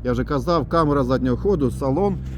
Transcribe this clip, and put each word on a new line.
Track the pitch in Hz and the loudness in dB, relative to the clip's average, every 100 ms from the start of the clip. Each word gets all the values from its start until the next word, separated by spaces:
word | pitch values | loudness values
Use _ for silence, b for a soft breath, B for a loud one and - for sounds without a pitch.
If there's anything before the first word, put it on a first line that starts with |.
я | 123 | -2
вже | 123 | -2
казав, | 127 147 127 170 - | 0 -2 0 0 2
камера | 170 156 143 | 2 2 2
заднього | 123 131 127 120 | 2 0 0 0
ходу, | 196 190 131 | 0 2 0
салон | 127 135 135 202 185 B | 0 -2 0 0 -2 B